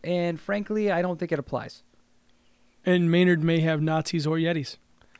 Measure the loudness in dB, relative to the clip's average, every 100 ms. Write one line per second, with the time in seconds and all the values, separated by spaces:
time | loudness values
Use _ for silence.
0 | -4 -2 -2 -4 -6 -6 -4 -2 0 0
1 | -2 -4 -4 -4 -4 -8 -8 -16 _ _
2 | _ _ _ _ _ _ _ _ 0 2
3 | 4 4 4 4 2 2 2 0 0 -2
4 | -2 -2 -2 0 0 -2 -6 -12 _ _
5 | _ _